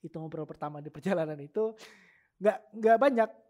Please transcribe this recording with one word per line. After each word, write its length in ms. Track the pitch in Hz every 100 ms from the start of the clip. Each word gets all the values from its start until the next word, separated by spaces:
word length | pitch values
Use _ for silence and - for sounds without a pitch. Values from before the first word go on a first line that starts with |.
Itu 160 | 160 165
ngobrol 320 | 160 156 151
pertama 320 | 156 151 147
di 80 | 151
perjalanan 480 | 151 180 185 156 151
itu. 400 | 143 - 220 220 - - _ _ _ _
Nggak, 200 | 196 220 -
nggak 260 | 214 220 226
banyak, 260 | 277 240 220 - _